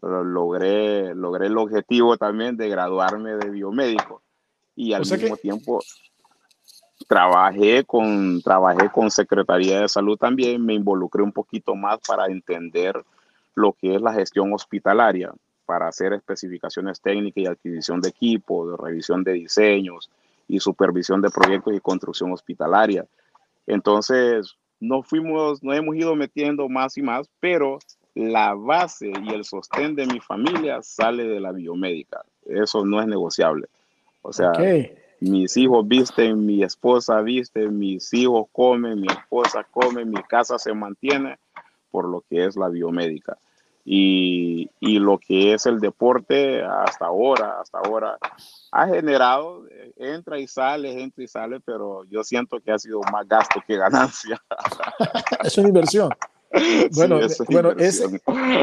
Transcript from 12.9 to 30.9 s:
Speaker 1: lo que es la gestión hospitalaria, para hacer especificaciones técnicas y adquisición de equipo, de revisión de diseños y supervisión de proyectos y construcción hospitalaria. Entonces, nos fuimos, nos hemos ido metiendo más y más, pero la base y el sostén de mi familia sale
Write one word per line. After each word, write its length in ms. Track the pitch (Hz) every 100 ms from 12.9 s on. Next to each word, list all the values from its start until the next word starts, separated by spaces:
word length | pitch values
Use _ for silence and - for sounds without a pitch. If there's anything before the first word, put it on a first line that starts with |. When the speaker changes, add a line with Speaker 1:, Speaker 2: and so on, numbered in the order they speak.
| 107 - _ _ _ _ -
Speaker 1:
lo 180 | 104
que 220 | - 95 95
es 60 |
la 120 | 113
gestión 400 | 110 95 - 98
hospitalaria, 800 | 101 - 101 98 104 117 92 90 - _ _ -
para 220 | 87 85
hacer 260 | - 95
especificaciones 880 | 98 _ 98 95 87 - - 98 90
técnicas 420 | - 101 104 95
y 40 | 92
adquisición 540 | 87 90 85 - 87
de 80 | 92
equipo, 600 | - 120 110 - 87 85
de 60 | 87
revisión 460 | 82 82 82 90
de 100 | 92
diseños 760 | 90 85 - 107 101 95 87 - _ _ _ _
y 120 | 98
supervisión 600 | 98 92 95 90 87 95
de 80 | 98
proyectos 440 | - 95 95 110
y 60 | 101
construcción 520 | - 95 - 85 90
hospitalaria. 720 | 92 _ - 80 95 110 95 - _ _ _ _ _ -
Entonces, 880 | 104 - 104 107 131 123 117 98 - _ _
nos 260 | 113 131 135
fuimos, 560 | 160 160 156 151 143
nos 120 | 135 143
hemos 200 | 156 156
ido 200 | 165 160
metiendo 540 | 135 - 147 147 139
más 280 | 127 131 -
y 40 |
más, 280 | 139 120 147 _
pero 400 | 180 175 139 139 _ _ _ -
la 380 | 110 113 107 101
base 560 | 110 160 180 - 107 95
y 100 | 104
el 120 | 107 104
sostén 500 | 98 - - 147 147
de 100 | 131
mi 120 | 123
familia 640 | - 98 135 175 156 127
sale 440 | -